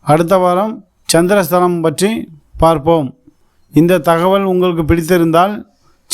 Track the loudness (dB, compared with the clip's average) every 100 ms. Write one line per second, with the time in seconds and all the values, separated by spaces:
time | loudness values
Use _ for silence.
0 | 0 0 2 0 0 0 -4 -8 _ _
1 | -2 0 2 0 0 0 0 0 -4 -2
2 | -4 -4 -10 -20 _ -2 0 0 0 -2
3 | -2 -10 _ _ _ _ _ 0 2 2
4 | 0 0 2 0 0 0 0 -2 0 0
5 | 2 0 2 2 0 -2 -14 _ _ _
6 | _